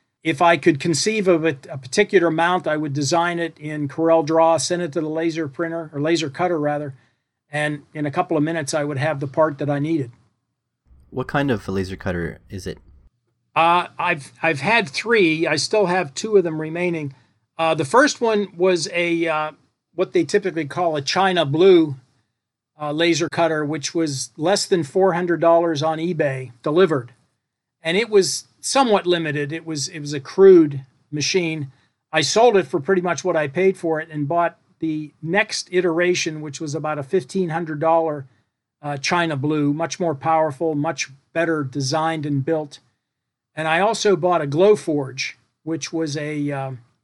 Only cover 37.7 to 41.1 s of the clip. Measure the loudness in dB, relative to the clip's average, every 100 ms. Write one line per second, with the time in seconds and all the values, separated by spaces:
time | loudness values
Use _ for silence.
37.7 | -2 2 2 0 -4 -10 _ _ _ _
38.7 | _ -8 -6 -2 0 0 -2 -2 0 0
39.7 | 0 -4 -4 -4 -2 0 2 2 -2 -2
40.7 | -2 -2 -4 -8